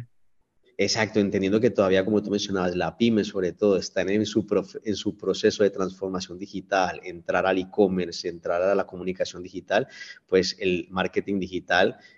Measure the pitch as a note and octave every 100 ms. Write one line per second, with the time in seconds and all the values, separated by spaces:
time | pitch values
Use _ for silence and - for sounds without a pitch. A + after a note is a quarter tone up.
0 | A#2 _ _ _ _ _ _ - G2+ A2+
1 | G#2+ G#2+ G2+ G2 F#2+ G#2+ A#2 G#2 F#2+ F#2+
2 | G2 G#2 G2+ G2+ G2+ G2 F2+ F2+ E2 -
3 | A#2 A2 G2 G2 F2+ - G#2 F#2+ - F#2+
4 | F2+ G#2 G#2 A2+ - G2 F2 - A2 F#2+
5 | G#2 - F#2+ F2+ G#2+ - G2 G2 F#2 -
6 | F#2+ F#2 F#2 F2 G#2 - - G2 F2+ E2
7 | F#2 F2 F2 F#2 F#2 F#2+ F#2 - G2 F#2
8 | E2+ - F2+ E2+ F2 E2+ F#2+ G2 F#2+ F2+
9 | F#2 F#2 - F#2 F2+ F#2 - G2 B2+ -
10 | - - _ F#2 F2+ - F#2+ F2+ - F#2
11 | F2 G2+ F#2+ G2 F2 F2 - F2+ G#2+ -
12 | -